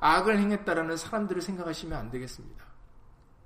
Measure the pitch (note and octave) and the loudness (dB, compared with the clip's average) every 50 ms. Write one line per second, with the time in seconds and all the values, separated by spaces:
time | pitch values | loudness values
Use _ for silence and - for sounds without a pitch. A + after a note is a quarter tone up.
0 | - D3+ D#3+ F3+ F#3 A3 A3 G3+ G3+ G3+ G#3 G3+ G3+ F#3+ E3+ E3 D#3+ D#3+ E3 D#3+ | 4 6 6 6 6 6 4 4 4 4 2 0 0 0 0 0 0 -2 -4 -6
1 | - - A3+ G#3+ G#3 G3 F#3 F3+ E3 G3 G3 F3+ F3 E3 D#3 - - D#3+ D#3+ C3+ | -6 -4 -4 -4 -2 -2 -4 -4 -4 -6 -6 -6 -6 -6 -8 -8 -8 -8 -8 -8
2 | G#2+ G#2+ B2 B2+ B2+ B2+ - - A2+ - - - - - - - - - - - | -8 -8 -8 -10 -10 -10 -14 -16 -16 -18 -18 -18 -20 -20 -20 -20 -20 -20 -20 -20
3 | - - - _ _ _ _ _ _ | -20 -20 -20 _ _ _ _ _ _